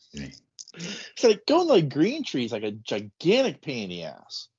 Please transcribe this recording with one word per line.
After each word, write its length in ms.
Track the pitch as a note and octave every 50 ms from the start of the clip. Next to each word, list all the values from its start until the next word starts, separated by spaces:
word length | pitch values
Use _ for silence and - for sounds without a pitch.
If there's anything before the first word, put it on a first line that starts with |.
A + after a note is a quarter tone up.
| _ _ -
Yeah. 140 | D2 C#2+ C2+ - - _ _ _ - - - - E3+ E3+ F3+ G#3 - - - -
So, 100 | - - A#3
like, 160 | G#3+ - -
going 220 | - C#4+ F4 F#4
to, 60 | E4 C4+
like, 160 | F#3+ D#3 C3+
Green 340 | B2 C#3 E3 G#3+ C#4 E4 C4
Tree 220 | - - C3+ A#2+
is, 60 | A2+
like, 120 | A#2 G#2 G#2+
a 80 | G#2+
gigantic 880 | G#2 A2 A2 - A#2+ G#2 G#2+ G#2 _ - - E3 G#3+ C4 C4+ A3+ C#3+ -
pain 220 | - D3+ C3 A#2 G2+
in 60 | F#2
the 140 | F2 F2 E2
ass. 420 | D#2 C2 - - - - - - _ _